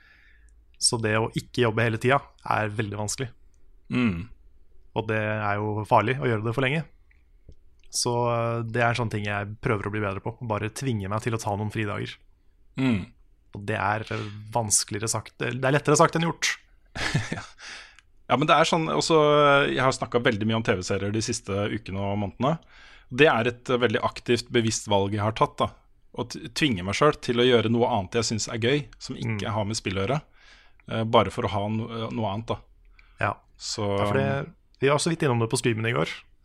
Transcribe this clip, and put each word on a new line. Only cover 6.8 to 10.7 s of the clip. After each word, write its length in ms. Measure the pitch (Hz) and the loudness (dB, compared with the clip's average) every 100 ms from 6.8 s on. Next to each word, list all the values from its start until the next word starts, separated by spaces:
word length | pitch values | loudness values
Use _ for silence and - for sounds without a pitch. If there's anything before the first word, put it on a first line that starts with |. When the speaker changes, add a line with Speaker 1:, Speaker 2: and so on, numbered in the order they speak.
| 143 - _ _ _ - - - - - - | -6 -14 _ _ _ -20 -20 -20 -20 -20 -10
Speaker 1:
Så, 200 | - 123 120 120 | -4 -2 0 0
eh, 300 | 120 117 117 113 | 0 -2 -2 -4
det 80 | 117 | 0
er 80 | 117 | 2
en 80 | 117 | 2
sånn 80 | 113 | -2
ting 140 | 107 104 | -2 -4
jeg 240 | 101 101 107 | -4 -4 -4
prøver 280 | - 107 101 | -2 0 -2
å 40 | |
bli 80 | 104 | -4
bedre 220 | 104 98 | -4 -4
på, 80 | 117 - 120 | -8 -8 -4
bare 220 | 104 110 | -2 -4